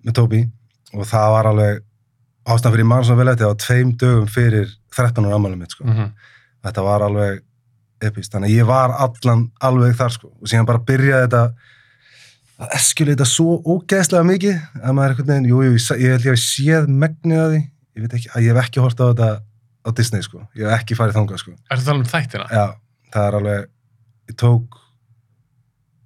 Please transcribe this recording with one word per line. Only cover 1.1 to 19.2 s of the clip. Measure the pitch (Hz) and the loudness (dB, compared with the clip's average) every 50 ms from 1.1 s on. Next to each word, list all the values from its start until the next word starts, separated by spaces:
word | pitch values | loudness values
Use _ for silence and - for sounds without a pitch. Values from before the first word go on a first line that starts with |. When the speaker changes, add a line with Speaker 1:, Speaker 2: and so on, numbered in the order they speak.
| - 110 107 107 | -2 0 2 4
Speaker 1:
var | 107 110 110 110 | 4 4 2 2
alveg, | 107 104 107 104 101 - - _ _ _ _ _ _ _ _ _ _ _ - | 2 2 2 0 0 -4 -8 _ _ _ _ _ _ _ _ _ _ _ -4
ástæðan | - 117 117 117 123 113 | -2 0 2 2 2 2
fyrir | 113 113 | 2 2
ég | 113 | 2
man | 120 131 123 | 2 2 2
svona | 113 123 120 | 2 2 4
vel | 123 131 | 4 2
eftir, | 123 117 110 | 2 2 0
það | 104 | 0
var | 104 104 | -2 -2
tveim | - - 123 123 127 127 120 120 | -2 0 0 2 2 0 0 0
dögum | 127 123 123 113 107 104 | 0 2 2 2 0 0
fyrir | - 123 120 117 110 107 98 95 - _ _ _ - | -2 0 0 2 2 0 -2 -4 -8 _ _ _ -4
þrettán | - 123 120 117 113 104 101 | -2 -2 0 0 0 0 0
ára | 101 | 0
afmælið | 104 101 98 92 90 | 0 -2 -2 -4 -8
mitt, | 87 82 - | -12 -14 -14
sko. | - - | -8 -4
Speaker 2:
Mhm. | 117 113 110 107 104 107 - _ - _ _ _ _ _ _ - | -2 -2 -2 -2 -6 -8 -16 _ -20 _ _ _ _ _ _ -14
Speaker 1:
Þetta | 98 101 98 95 | -10 -6 -4 -2
var | 98 104 104 | 0 0 0
alveg | 104 104 104 104 101 101 98 95 - _ _ _ _ _ _ _ _ _ _ - | 0 0 0 0 -2 -2 -4 -6 -12 _ _ _ _ _ _ _ _ _ _ -8
episkt, | - 110 107 104 - - | -6 -6 -6 -8 -10 -10
þannig | - 98 98 104 | -8 -4 -2 2
að | 107 | 2
ég | 117 120 | 4 4
var | 113 127 131 131 127 123 | 4 4 2 2 0 0
allan | 127 139 123 117 - - 127 117 117 117 117 - - | -2 -2 -4 -4 -2 -2 0 2 2 0 -2 -4 -4
alveg | - 131 127 127 123 123 120 117 | -2 0 2 2 2 2 2 0
þar, | 127 120 117 | 0 -2 -4
sko. | - - - | -8 -14 -20
Og | _ _ - 107 | _ _ -8 -2
síðan | 110 117 113 113 | 0 0 2 2
bara | 120 117 | 0 0
byrjaði | 120 135 135 131 131 139 135 131 127 117 | 0 0 0 2 2 2 2 2 2 2
þetta | 120 120 117 117 117 - _ _ _ _ _ _ _ _ _ _ _ - - - _ _ _ _ _ - | 2 2 0 0 -2 -8 _ _ _ _ _ _ _ _ _ _ _ -20 -20 -20 _ _ _ _ _ -18
að | - - - 139 | -12 -8 -4 -2
eskjuleita | - - - - 160 143 147 127 139 120 | -2 -2 0 0 0 0 2 2 0 0
svo | - - 165 165 170 165 170 | 0 0 2 2 0 0 0
ógeðslega | 160 180 180 175 - 196 196 180 156 190 175 165 | -2 -2 -2 -2 -2 0 0 0 2 2 2 2
mikið | 180 185 196 180 202 196 170 151 - - 135 | 2 2 0 0 -2 -2 -4 -6 -10 -14 -8
að | - 127 135 | -4 -2 0
maður | 139 139 135 | 2 2 0
einhvern | 131 120 135 143 | 0 -2 -2 0
veginn, | 143 139 131 123 | 0 0 2 2
jú, | 123 127 135 | 4 4 4
jú, | 131 123 | 4 4
ég | 113 113 | 2 2
sa-, | - 143 120 | 0 -2 0
ég | 127 127 131 | 2 2 2
held | 127 117 | 2 2
ég | 135 | 2
hafi | 127 117 117 | 0 0 0
séð | - - - 135 151 160 160 151 139 | -2 -4 -2 0 2 2 2 2 2
megnið | 135 135 147 160 156 - - 165 160 160 160 | 0 0 0 0 -2 -4 -4 -2 0 0 2
af | 160 | 0
því, | 156 156 147 131 - _ _ _ - 110 | 0 0 -2 -4 -8 _ _ _ -14 -10
ég | 110 | -8
veit | 117 120 | -6 -6
ekki, | 120 120 - | -8 -8 -6
að | - 120 117 | -2 0 2
ég | 117 117 | 2 4
hef | 127 127 | 2 2
ekki | 120 - 131 123 | 0 0 0 0
horft | 127 120 - | 0 0 2
á | 127 123 | 2 2
þetta | 120 120 | 2 2